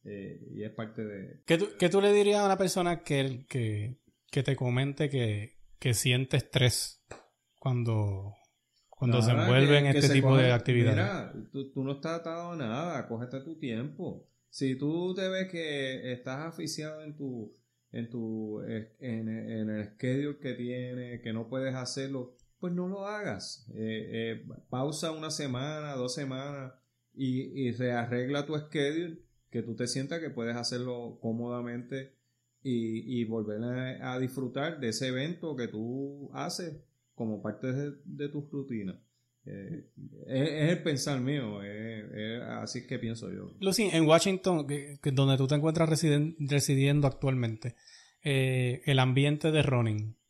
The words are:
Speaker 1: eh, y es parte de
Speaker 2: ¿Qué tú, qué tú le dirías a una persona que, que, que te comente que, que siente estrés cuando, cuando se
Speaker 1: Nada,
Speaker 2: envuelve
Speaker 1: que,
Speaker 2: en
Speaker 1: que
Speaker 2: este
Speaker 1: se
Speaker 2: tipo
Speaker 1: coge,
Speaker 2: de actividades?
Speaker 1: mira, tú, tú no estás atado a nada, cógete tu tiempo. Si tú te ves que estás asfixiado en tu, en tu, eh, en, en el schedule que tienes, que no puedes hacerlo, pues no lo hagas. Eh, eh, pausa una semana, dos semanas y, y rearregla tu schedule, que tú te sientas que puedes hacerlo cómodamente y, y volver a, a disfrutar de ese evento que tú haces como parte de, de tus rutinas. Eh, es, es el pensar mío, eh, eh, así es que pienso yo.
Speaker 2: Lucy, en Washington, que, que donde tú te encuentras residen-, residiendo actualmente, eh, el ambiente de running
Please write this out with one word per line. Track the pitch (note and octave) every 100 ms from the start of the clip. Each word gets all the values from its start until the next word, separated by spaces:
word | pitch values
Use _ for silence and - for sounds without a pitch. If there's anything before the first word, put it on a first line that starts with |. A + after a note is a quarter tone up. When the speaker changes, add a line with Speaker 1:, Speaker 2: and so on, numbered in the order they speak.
Speaker 1:
eh, | - G2+ F#2+ - -
y | G#2+
es | G#2+
parte | - A2 - G#2+
de | G2+ F#2+ - -
Speaker 2:
¿Qué | E3
tú, | G3+ -
qué | F3
tú | G3
le | G3+
dirías | G#3 G#3 G#3
a | G3+
una | F#3+
persona | F#3+ F#3 F3 E3
que, | - C#3+ C3+ B2+ -
que, | C3 A2+ G#2 G#2 B2+ _ _ _
que | -
te | C3+ C3+
comente | B2+ B2 C#3 C3+ D3+
que, | C3+ A2+ G#2 G#2+ - - -
que | C3
siente | A#2 C3 B2 C3 C#3
estrés | - - B2 - - - _ - _ _ _ _
cuando, | C3+ B2 A#2 A2 G#2 F#2+ G2 - _ _ _ _ _
cuando | - B2 B2
se | A2+
Speaker 1:
Nada, | A#2
Speaker 2:
envuelve | A#2 B2+ C#3
Speaker 1:
que, | D3
Speaker 2:
en | C#3+
Speaker 1:
que | C3
Speaker 2:
este | C#3+
Speaker 1:
se |
Speaker 2:
tipo | C#3 C3
Speaker 1:
coge, | C3
Speaker 2:
de | B2+
actividades? | A#2+ - B2 A2+ C3+
Speaker 1:
mira, | G3 F#3 G#2 - A2
tú, | C#3 C3+
tú | C#3+
no | C3
estás | C#3 D#3 E3
atado | E3 E3 E3+
a | E3+
nada, | A#2+ A#2+ F3 D3 G#2+
cógete | A2+ B2 C3+
tu | C3+ D#3
tiempo. | C3+ A2+ C#3 D3+ E3 - - _ _
Si | - C3+ C3
tú | D3 E3 F3+ F#3
te | F#3+
ves | F#3+ F#3
que | E3+ D#3 C#3+ C3+ C3 B2+
estás | B2 C3 C3+ D#3+
asfixiado | E3 D#3 D#3 D3+ D#3
en | D3+ D3+
tu, | C#3 B2 G#2+ _ _ _ _
en | A#2 A#2
tu, | B2 A2+ A2 G#2+ G#2
eh, | G#2 A2+ A2 _
en, | C3 A2+ A2
en | A2 A2 A2+ G#2+
el | G#2+ G#2
schedule | - B2+ C3 D3 C#3+
que | C3+
tienes, | B2 A#2+ B2 B2 B2 B2 A#2+
que | A2+
no | A2+ A2+
puedes | C3 C3+ C3
hacerlo, | B2 - C3+ C3+ B2+ _ _ _
pues | F3+
no | F3 F3+
lo | G3 G3
hagas. | G#3 F#3+ G2 - - - A2
Eh, | A2 A2 A2+ A2+ A2+ A2+
eh, | - - -
pausa | B2+ C#3 D3+ E3+
una | D#3+ D#3
semana, | D3+ C#3+ B2 C#3+ D#3 D3+ C3+
dos | B2
semanas | D3+ C#3 C3 C#3 C#3+ C3 - _ _ _
y, | - C3 B2+ C3+ C3+ B2+
y |
rearregla | A2+ B2+ A#2+ A#2 B2 B2+ C#3+ D3
tu | D3+
schedule, | D3+ D#3+ C#3+ D#3 E3+ E3 - _ _
que | A#2+
tú | A2+ A2+
te | B2
sientas | C3+ C3+ E3+
que | D#3
puedes | A#2 A#2 A#2+
hacerlo | A#2+ B2 B2+ A#2+ A#2+ -
cómodamente | A#2 A2+ A#2+ A#2+ A#2+ A#2+ B2 C3+ C3+ _ _ _ _ _
y, | C3+ A#2+ A2+ A2+ - B2
y | A2
volver | A2+ G#2 G#2
a, | A#2+ B2+ B2+ - B2+
a | B2+
disfrutar | C3 C3+ B2+ C3+ D3+ D#3+
de | A#2+
ese | G#2+ C3
evento | B2+ D3 E3+ E3 C3
que | A#2
tú | G#2+ A2+ C3 C#3 C#3+ C#3
haces | C3+ D3+ - F3 D3+ _ _ _ -
como | A2+ G#2+
parte | G#2+ G#2+ C3
de, | C3 C#3+ C#3+ -
de | C#3+ C#3+
tus | D3 D3
rutinas. | C#3+ C#3 A2+ G2 - _ _ _ _ -
Eh, | G2 F#2+ - - - C#3+ - -
es, | C3 D3+
es | D3+ D3+
el | D3+
pensar | D#3+ C#3 D3 C3+
mío, | B2+ D3 A2+ G#2
eh, | G2+ G#2 A2+ A2 G#2
eh, | G#2 G#2+ A#2 A2+ A2+
así | G#2+ C3
es | -
que | B2
pienso | A2+ A2+ G2+
yo. | F#2+ F#2+ -
Speaker 2:
Lucy, | F#3+ F#3 G3+
en | E3 D#3
Washington, | E3 G3 F#3 F#3+ E3+ C#3
que, | C#3+ C#3+ C#3+
que | D3+
donde | C3 C#3 C3+
tú | C3+
te | D3
encuentras | D#3+ D#3+ D#3+
residen-, | D3+ D#3+ D3 D3+ -
residiendo | C#3+ C#3+ - C3+ C#3 D3 C#3
actualmente, | - C#3 C3 A#2 A2+ B2 - _ - _ _
eh, | D3+ C3+ C3 C3 B2+ A#2+ -
el | C3+
ambiente | B2+ B2+ C#3+ D3 E3
de | D#3
running | C3+ B2 A2+ G#2+ A2 -